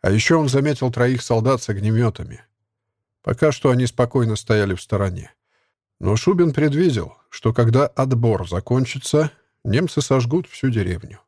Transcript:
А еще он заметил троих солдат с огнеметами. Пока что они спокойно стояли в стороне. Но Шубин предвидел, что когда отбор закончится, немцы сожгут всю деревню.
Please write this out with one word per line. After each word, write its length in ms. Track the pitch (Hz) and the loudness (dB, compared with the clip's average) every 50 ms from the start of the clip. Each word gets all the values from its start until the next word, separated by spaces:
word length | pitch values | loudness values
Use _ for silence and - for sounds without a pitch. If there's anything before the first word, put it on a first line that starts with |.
А 120 | - 92 98 | 2 2 2
еще 260 | 107 - - 165 165 | 2 2 4 2 2
он 100 | 151 139 | 2 2
заметил 440 | 127 139 135 151 147 123 - 131 117 | 0 0 0 0 -2 -2 -2 -4 0
троих 300 | - 123 123 127 123 - | 0 0 0 0 -2 -2
солдат 380 | - 120 113 110 127 135 120 | -2 -2 0 2 0 0 0
с 80 | - - | -2 -6
огнеметами. 760 | 107 98 101 107 110 117 123 113 - - - - - - - _ _ _ _ _ _ _ _ _ _ _ _ _ _ _ _ | -6 -2 -2 0 2 2 2 0 0 -4 -12 -14 -14 -20 -20 _ _ _ _ _ _ _ _ _ _ _ _ _ _ _ _
Пока 260 | - - - - 156 | -6 -2 0 2 0
что 200 | 139 - - 143 | 0 2 0 0
они 160 | 123 123 127 | 2 2 0
спокойно 500 | 117 - - 127 120 - 135 120 113 110 | -2 0 0 -2 0 2 0 0 0 -2
стояли 380 | 104 - - 113 107 104 98 92 | -4 -2 0 0 2 2 0 -2
в 60 | 87 | -6
стороне. 520 | - - - 101 101 98 90 90 - - _ _ _ _ _ _ _ _ _ _ _ _ _ _ | -6 -4 -2 -2 -2 -2 -4 -6 -12 -14 _ _ _ _ _ _ _ _ _ _ _ _ _ _
Но 160 | - 92 104 | -2 0 0
Шубин 380 | 117 - - 196 175 175 160 139 | 0 2 0 2 4 2 2 2
предвидел, 640 | 143 147 156 139 147 180 180 135 110 82 - - _ _ _ | 0 0 0 2 2 2 2 2 0 -4 -6 -12 _ _ _
что 220 | - - - 113 113 | -20 -4 -2 -2 2
когда 360 | - 120 117 113 131 143 143 | 2 2 4 4 4 2 0
отбор 600 | _ - 135 135 131 117 117 117 110 92 92 82 | _ -2 -2 0 0 0 2 0 0 0 -2 -4
закончится, 840 | 85 90 - - 120 131 131 123 - 135 - - - 151 156 151 - _ _ _ _ _ _ | -6 -6 -4 -2 0 0 0 -2 -4 -10 -10 0 0 0 0 0 -4 _ _ _ _ _ _
немцы 360 | 117 101 127 180 170 - - | -2 0 0 0 0 -2 -4
сожгут 460 | 139 - 139 131 120 117 139 175 180 | -2 0 0 0 0 0 0 -2 -2
всю 240 | - - - - 135 | -4 -12 -4 -2 -2
деревню. 480 | 120 110 98 90 90 85 - - - - _ | 0 0 -2 -2 -4 -6 -8 -14 -20 -20 _